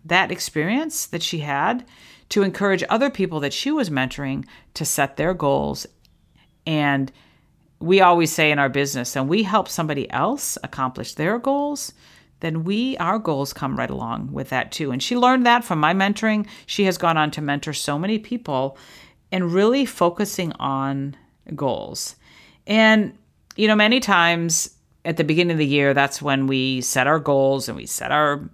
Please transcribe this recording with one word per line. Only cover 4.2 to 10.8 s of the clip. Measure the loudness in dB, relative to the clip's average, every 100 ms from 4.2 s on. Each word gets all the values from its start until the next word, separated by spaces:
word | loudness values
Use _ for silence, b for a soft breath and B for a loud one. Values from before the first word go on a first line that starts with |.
| -6 -6 -10 B B
to | -8
set | -4 0 -2 0
their | -2
goals. | 0 0 0 -2 -6 -12 _ _ _ _ b b _ -4
And | 0 2 0 -2 b b b b _ _ _
we | 2 6
always | 8 6 4
say | 4 2
in | 4
our | 2
business, | 2 -2 -2 -4
and | -4 0
we | 0
help | 2 0 0
somebody | -4 -2 -2 -4
else | -2 0 -2 -6 -8
accomplish | -10 -4